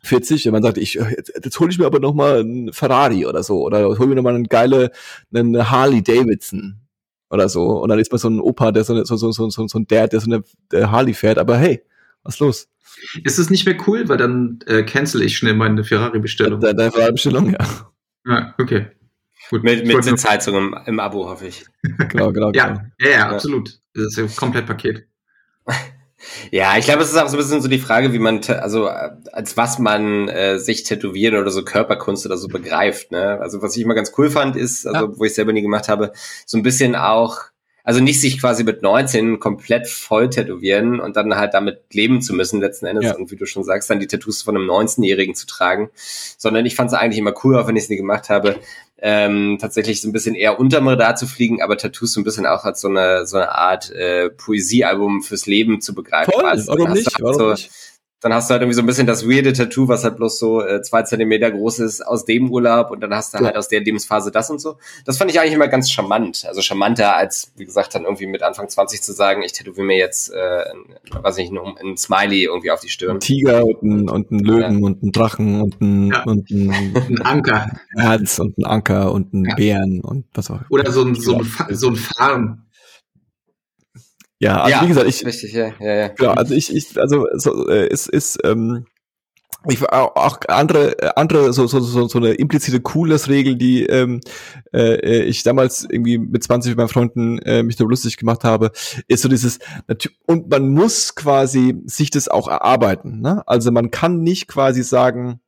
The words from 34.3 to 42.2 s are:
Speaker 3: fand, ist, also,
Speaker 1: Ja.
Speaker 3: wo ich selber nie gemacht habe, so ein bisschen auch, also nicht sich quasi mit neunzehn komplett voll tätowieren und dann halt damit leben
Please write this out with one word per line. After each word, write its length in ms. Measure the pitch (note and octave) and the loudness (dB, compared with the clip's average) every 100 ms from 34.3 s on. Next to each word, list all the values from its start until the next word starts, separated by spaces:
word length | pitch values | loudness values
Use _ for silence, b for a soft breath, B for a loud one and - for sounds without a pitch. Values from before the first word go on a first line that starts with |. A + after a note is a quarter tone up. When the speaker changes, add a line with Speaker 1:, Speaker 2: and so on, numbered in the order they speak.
Speaker 3:
fand, 240 | D3 C3+ B2+ | 2 -2 -2
ist, 320 | B2 - - | -4 -6 -4
also, 180 | D#3+ G#2+ | -4 -4
Speaker 1:
Ja. 100 | G#2 | -2
Speaker 3:
wo 40 | G#2+ | -2
ich 100 | G#2+ | 0
selber 180 | G#2+ | 0
nie 80 | A2 | 0
gemacht 260 | G#2 G#2+ G#2 | 0 -2 0
habe, 260 | G#2 G2+ B B B - | -2 -2 B B B -4
so 120 | A2+ | 0
ein 60 | |
bisschen 320 | A2 C3 C3 G#2+ | 0 2 2 2
auch, 440 | F2+ A2 A2+ - - _ _ _ | 2 2 0 -4 -16 _ _ _
also 160 | - A#2+ | 0 4
nicht 180 | C3+ C3+ | 4 4
sich 200 | C3+ C3 | 0 0
quasi 240 | B2+ A2+ | 0 0
mit 180 | A2+ G#2+ | 0 0
neunzehn 580 | G2+ A2+ C3+ A#2+ A2+ A2 | 2 2 2 0 0 0
komplett 480 | A2 G2 - A#2+ A#2+ | -2 -4 -2 -2 -2
voll 420 | - - A2 B2 | -12 -2 0 2
tätowieren 680 | B2+ G#2+ F2+ F#2 G2+ A#2 A#2+ | 0 -4 -4 0 2 2 -2
und 160 | - G#2 | -4 -4
dann 200 | G#2 G2+ | -2 0
halt 180 | G#2 | 2
damit 400 | G2 G2+ - _ | 0 0 -6 _
leben 280 | G#2 A2+ B2+ | 0 2 2